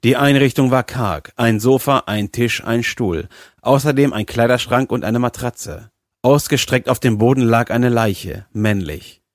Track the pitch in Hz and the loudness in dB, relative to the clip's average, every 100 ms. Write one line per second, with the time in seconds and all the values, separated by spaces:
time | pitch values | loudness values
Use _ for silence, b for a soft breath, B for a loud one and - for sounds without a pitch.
0 | 117 127 143 139 135 131 131 131 - 131 | 2 2 4 4 2 2 2 2 0 -4
1 | 110 78 - - 120 107 117 131 - 139 | -4 -4 -10 -2 0 2 4 2 2 -2
2 | - 104 104 - 120 - - 117 117 - | 0 -4 -4 -4 -4 -4 -4 -4 -4 -4
3 | 110 82 - B B B - 135 143 139 | -4 -4 -8 B B B 0 2 2 2
4 | 139 - 107 - 117 123 - 123 131 117 | 0 0 -6 -2 2 0 0 -2 0 -4
5 | 101 117 123 - 123 - 104 92 107 _ | -2 -2 -2 -4 -10 -10 -14 -14 -16 _
6 | _ _ 127 143 - 143 - 131 113 127 | _ _ 2 2 2 -4 0 -2 -2 -2
7 | 127 104 117 135 120 113 117 117 123 120 | 0 2 2 4 2 2 0 0 2 2
8 | 110 98 98 98 98 107 107 101 82 78 | 0 -2 -8 -12 -12 -4 -2 -2 -4 -10
9 | - _ _ | -14 _ _